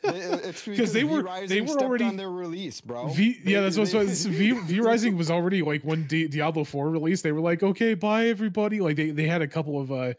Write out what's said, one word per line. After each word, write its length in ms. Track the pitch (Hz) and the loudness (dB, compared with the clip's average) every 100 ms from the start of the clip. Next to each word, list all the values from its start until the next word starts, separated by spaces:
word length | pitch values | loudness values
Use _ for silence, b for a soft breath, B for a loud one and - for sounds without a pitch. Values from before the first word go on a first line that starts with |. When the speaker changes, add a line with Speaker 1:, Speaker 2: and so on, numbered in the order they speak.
| 403 | -4
Speaker 1:
They, 120 | - | -4
it's 440 | - 330 190 - | -4 -4 -4 -8
Speaker 2:
'Cause 20 | - | -6
Speaker 1:
because 280 | 202 220 | -2 0
Speaker 2:
they 80 | 202 | 2
Speaker 1:
V 60 | 294 | 0
Speaker 2:
were, 120 | 311 | 0
Speaker 1:
Rising 260 | 185 185 196 | -2 -6 -2
Speaker 2:
they 100 | 190 | 0
were 60 | 247 | 0
Speaker 1:
stepped 160 | 285 | 0
Speaker 2:
already 220 | 254 247 233 | 0 2 0
Speaker 1:
on 100 | 196 | -2
their 160 | 190 | -6
release, 480 | 180 175 170 180 - | -6 -6 -8 -8 -10
bro. 280 | - 120 131 | -10 -8 -2
Speaker 2:
V, 320 | 139 220 247 | 2 2 2
Speaker 1:
They, 80 | 190 | 0
Speaker 2:
yeah, 80 | 202 | 2
that's 160 | 190 180 | 2 2
what, 120 | 208 | 2
Speaker 1:
they 160 | 214 202 | 2 2
Speaker 2:
so 220 | 165 196 | 0 0
V, 220 | 165 208 | 2 2
Speaker 1:
<laughs> 120 | 247 | 2
Speaker 2:
V 160 | 170 180 | 0 2
Rising 380 | 233 233 226 180 | 4 4 2 0
was 120 | 160 | 0
already, 320 | 170 175 190 | 0 2 0
like, 180 | 151 147 | 0 -2
when 240 | 139 160 147 | -2 -2 0
Di-, 200 | 160 160 | 0 0
Diablo 340 | 147 147 160 | 0 0 0
four 260 | 147 139 147 | -2 -2 -2
released, 340 | 160 160 180 | 0 0 0
they 100 | 160 | 0
were 80 | 151 | 0
like, 200 | 170 170 | 0 2
"Okay, 300 | 196 185 226 | 2 2 2
bye 340 | 214 208 214 233 | 2 2 2 2
everybody." 520 | 208 220 190 208 214 | 2 -2 0 0 0
Like, 160 | 175 151 | 0 0
they, 160 | 156 | 0
they 160 | 147 156 | 0 0
had 140 | 170 | 0
a 60 | 151 | 0
couple 300 | 160 151 143 | -2 -4 -4
of, 100 | 131 | -4
uh, 220 | 135 127 | -4 -4